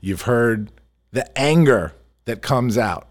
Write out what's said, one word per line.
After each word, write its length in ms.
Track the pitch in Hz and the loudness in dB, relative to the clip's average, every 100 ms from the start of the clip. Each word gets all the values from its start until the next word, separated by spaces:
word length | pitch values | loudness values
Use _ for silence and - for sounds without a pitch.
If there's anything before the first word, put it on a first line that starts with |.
You've 200 | 92 92 | -8 -8
heard 480 | - 120 117 113 104 _ _ _ _ | -2 0 0 -2 -6 _ _ _ _
the 140 | - - - | -8 -8 -4
anger 560 | 139 160 156 113 80 - _ _ - | 2 4 6 4 0 -12 _ _ -10
that 160 | 113 | -10
comes 340 | - 135 123 107 | -2 -2 0 0
out 320 | 110 87 - | -2 -4 -10